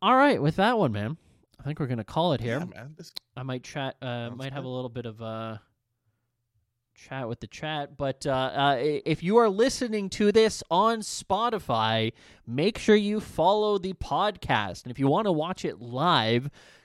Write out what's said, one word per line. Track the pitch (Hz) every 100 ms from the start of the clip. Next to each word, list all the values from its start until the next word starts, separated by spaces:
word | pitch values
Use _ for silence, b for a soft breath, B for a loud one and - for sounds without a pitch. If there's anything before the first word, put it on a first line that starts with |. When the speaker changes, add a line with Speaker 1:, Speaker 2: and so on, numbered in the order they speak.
Speaker 1:
all | 196 254
right, | 285 214
with | 147 160
that | 208 233
one, | 151
man, | 101 107 160 _ _ _ -
I |
think | 139 151
we're | 131
gonna | 120
call | 104 160 175
it | 131
here. | 117 127
Speaker 2:
Yeah, | 175
man. | - 131 156
This | 170 - _ -
Speaker 1:
I |
might | 131 127
chat, | - 151 135 -
uh, | 127 120 117
Speaker 2:
sounds | 123
Speaker 1:
might | 135
have | 139
Speaker 2:
good. | 131
Speaker 1:
a |
little | 127 127
bit | 120 117
of, | 110
uh, | 113 110 113 110 _ _ _ _ _ _ _ _ _ _ _ _ _ _
chat | - 135 117
with | 123
the | 110
chat, | - 156 151 143 147
but, | 139 135 143
uh, | 131 131
uh, | - 139 131
i-, | 147 147 -
if | 156
you | 170 226
are | 226
listening | 196 262 - 240 214 196
to | - 208
this | 214 220 - -
on | 170 220 226
Spotify, | 202 - - 196 233 214 - 117 110 113 110 - b b -
make | 123 185 -
sure | - 214
you | 208 214
follow | - - 170 214 214 202
the | 185
podcast. | 180 - 147 208 190 - 117 101 87
And | 127
if | 123
you | 135
wanna | 165 214
watch | 156 165 180
it | 170 80
live, | 117 123 170 147 110 120 139 b b b